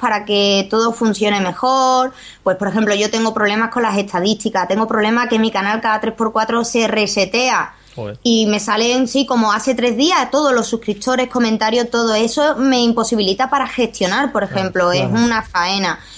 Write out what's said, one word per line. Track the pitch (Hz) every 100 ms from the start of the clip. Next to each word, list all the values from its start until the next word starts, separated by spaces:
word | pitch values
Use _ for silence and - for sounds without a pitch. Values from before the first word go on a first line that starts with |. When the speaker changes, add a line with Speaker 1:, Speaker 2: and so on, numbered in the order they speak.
Speaker 1:
para | 240 208
que | 208 202 202 196 196
todo | 220 233
funcione | - 226 202 214 202
mejor. | 185 - 254 262 262 254 254 - - -
Pues, | 196 185
por | 202
ejemplo, | 214 208
yo | 202 208
tengo | 226 226
problemas | 220 208 214 226
con | 247
las | 226 202
estadísticas, | 202 180 196 208 220 190 180
tengo | 202 220
problemas | 220 214 233 240
que | 220
mi | 220
canal | 196 196 226
cada | 226 214
tres | 220
por | 220 220
cuatro | 220 220 233
se | 233 240 220
resetea. | 214 208 202 185 233 254 202 147 - - -
Speaker 2:
Joder. | 104 110
Speaker 1:
Y | 240 226 214
me | 208
salen, | 208 214 233 254 247
sí, | 277
como | 269 247 220
hace | 214 262
tres | 247 240 226
días, | 311 349 247
todos | 277 294
los | 247 -
suscriptores, | 226 - 202 254 254 254
comentarios, | 247 226 214 220 240 240
todo | 233 226
eso | 214 233 302 294 240
me | 269 247
imposibilita | 233 233 226 226 190 196 254
para | 285 254
gestionar, | - 226 - 185 220 277
por | 208 196
Speaker 3:
Claro, | 196
Speaker 1:
ejemplo, | 185 185 175
es | 180 185
Speaker 3:
claro. | 220
Speaker 1:
una | 233 220
faena. | - 180 175 196 180 - -